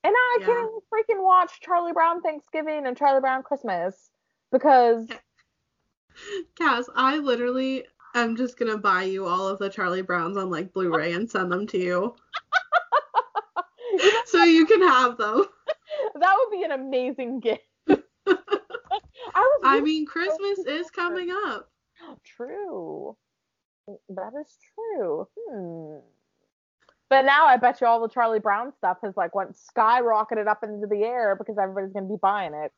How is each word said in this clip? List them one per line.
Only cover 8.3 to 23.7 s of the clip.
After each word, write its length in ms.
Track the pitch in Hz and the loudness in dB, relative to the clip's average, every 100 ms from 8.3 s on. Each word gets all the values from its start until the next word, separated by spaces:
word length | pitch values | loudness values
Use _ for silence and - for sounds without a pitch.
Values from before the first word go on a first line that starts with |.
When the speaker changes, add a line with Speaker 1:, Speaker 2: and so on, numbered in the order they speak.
Speaker 2:
just 220 | 226 254 - | -2 -4 -4
gonna 200 | 233 214 | -4 0
buy 260 | 202 185 | 0 0
you 220 | 190 190 185 | 0 -4 -4
all 200 | 180 190 | -2 -4
of 120 | 196 | -4
the 100 | 196 | -6
Charlie 320 | 190 180 185 | -4 -4 -4
Browns 340 | 185 180 170 196 | -2 -2 -2 -4
on, 120 | 185 | -4
like, 240 | 160 190 | -6 -6
Blu-ray 400 | 190 180 160 160 | -4 -2 0 -2
and 160 | 170 226 | -4 -4
send 220 | 196 180 | -4 -2
them 160 | 180 214 | -4 -4
to 100 | 190 | -4
you. 380 | 180 180 214 - | -2 -2 -4 -8
Speaker 1:
<laughs> 60 | _ - _ 762 740 - - 523 - - - - - - - _ 480 | _ -14 _ -4 0 -4 0 -2 0 -4 -4 -10 -8 -12 -12 _ -4
You 200 | 392 392 | 2 4
know 60 | 440 | 2
Speaker 2:
So 180 | 480 349 | 0 4
you 220 | 339 320 | 6 6
can 160 | 320 427 | 6 6
have 360 | 370 254 247 233 | 6 6 2 0
them. 280 | 214 233 403 _ - 622 | -2 0 0 _ -10 -10
Speaker 1:
<laughs> 300 | _ 605 440 | _ -6 -6
That 200 | 285 349 403 | 2 4 4
would 200 | 480 392 | 2 -2
be 60 | |
an 80 | 339 | -4
amazing 680 | 269 269 262 254 269 240 254 | -6 -4 -4 -4 -6 -8 -4
gift. 240 | 226 - _ | -4 -4 _
<laughs> 80 | _ | _
Speaker 2:
<laughs> 80 | - | 0
Speaker 1:
I 100 | - _ _ - | 0 _ _ -2
was 1300 | 381 - 403 _ 480 _ 415 _ - 480 370 508 571 | -2 -2 -6 _ -16 _ -8 _ -18 -4 2 2 4
Speaker 2:
I 120 | 269 | 4
Speaker 1:
really 60 | 277 | 2
Speaker 2:
mean, 240 | 294 311 294 | 2 -2 -4
Speaker 1:
so 40 | |
Speaker 2:
Christmas 480 | 330 370 320 403 392 | -4 -4 -4 -4 -4
is 280 | 339 311 349 | -4 -6 -8
Speaker 1:
excited. 60 | |
Speaker 2:
coming 360 | - 349 359 349 370 | -6 -6 -4 -6 -6
up. 240 | 381 208 - _ _ _ 330 - | -6 -8 -14 _ _ _ -20 -20
Speaker 1:
True. 920 | _ - 247 403 392 202 160 156 - 214 _ _ _ _ _ | _ -16 -12 -10 -10 -10 -10 -12 -14 -16 _ _ _ _ _